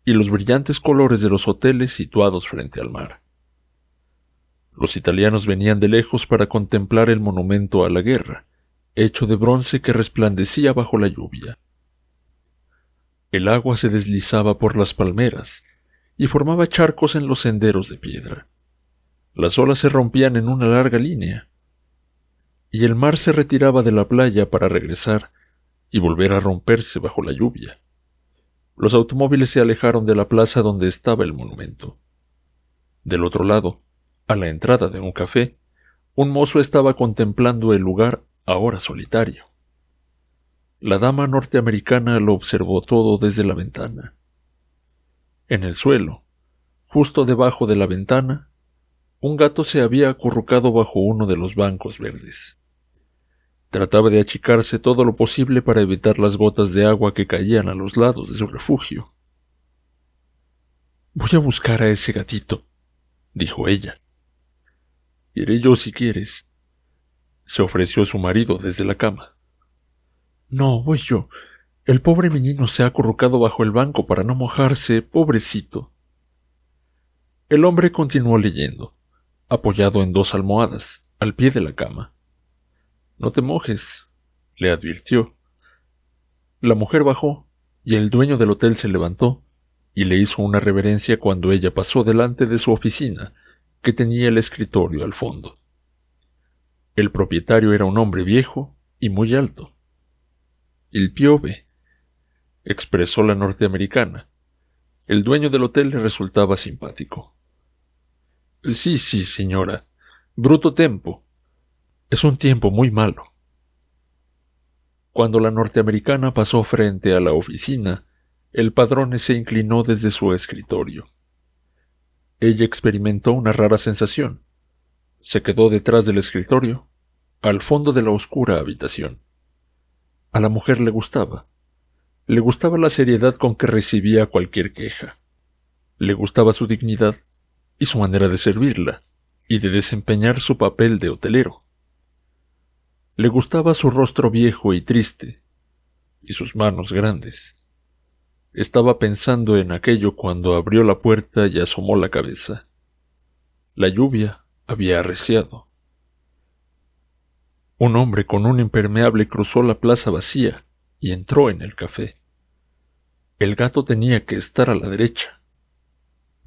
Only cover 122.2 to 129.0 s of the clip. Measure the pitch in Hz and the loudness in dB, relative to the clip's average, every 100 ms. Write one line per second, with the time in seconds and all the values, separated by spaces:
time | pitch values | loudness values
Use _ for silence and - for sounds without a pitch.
122.2 | _ _ 113 107 113 - 113 104 104 104 | _ _ 2 2 0 0 -2 0 -2 0
123.2 | - 127 110 110 104 107 - 104 107 - | 0 0 0 2 2 2 0 -2 -2 -2
124.2 | 135 - _ _ _ _ _ _ _ _ | -6 -8 _ _ _ _ _ _ _ _
125.2 | - 104 - 107 113 104 - 117 107 98 | -6 -4 -2 2 4 4 2 2 2 0
126.2 | 98 92 90 131 123 127 - _ _ _ | -2 -6 0 0 0 -4 -12 _ _ _
127.2 | _ _ 110 101 - 147 147 127 110 104 | _ _ -2 -2 0 0 2 2 2 0
128.2 | - - 120 85 73 - 69 - | -4 -4 0 -2 -4 -10 -10 -8